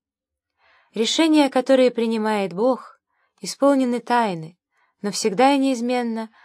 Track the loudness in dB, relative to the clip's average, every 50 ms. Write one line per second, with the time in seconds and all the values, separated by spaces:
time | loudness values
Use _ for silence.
0 | _ _ _ _ _ _ _ _ _ _ _ _ _ _ _ _ _ _ _ -4
1 | -4 -2 0 0 2 4 4 4 4 4 2 -2 2 4 4 4 4 2 2 0
2 | -2 -2 -2 -2 -2 -2 -2 -2 -2 -4 -4 -2 -2 -2 -2 -2 -6 -16 -20 _
3 | _ _ _ _ _ _ _ _ -14 -14 -4 0 2 2 4 2 0 0 -2 -4
4 | -4 -2 0 0 0 0 -2 -6 -10 -14 -18 _ _ _ _ _ _ _ _ _
5 | -8 -8 -6 -4 -4 -2 0 2 2 2 4 2 0 0 -2 -2 -4 -4 -4 -2
6 | -4 -4 -6 -6 -8 -12 _ _